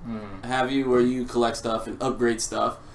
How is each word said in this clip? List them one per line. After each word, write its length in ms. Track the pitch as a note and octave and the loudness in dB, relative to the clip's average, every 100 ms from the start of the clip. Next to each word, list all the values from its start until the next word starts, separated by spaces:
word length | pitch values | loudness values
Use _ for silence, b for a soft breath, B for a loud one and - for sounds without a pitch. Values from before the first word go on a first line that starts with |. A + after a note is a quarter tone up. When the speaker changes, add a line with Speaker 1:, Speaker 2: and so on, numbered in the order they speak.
| A#2+ | -10
Speaker 1:
Mm. 380 | A2 G#2 G2 A#2+ | -10 -10 -12 -4
Speaker 2:
have 260 | C3 B2+ | 0 2
you, 160 | C#3 C3 | 2 4
where 140 | B2 | 6
you 240 | B2 B2+ B2 | 6 2 0
collect 320 | A#2+ A#2 - | 2 2 0
stuff 280 | A#2+ A2+ A2+ | -2 -2 -4
and 160 | - | -4
upgrade 380 | B2+ A2+ A#2+ A2+ | -4 2 2 2
stuff. 380 | - A2 A2+ - B | -2 -2 -2 -4 B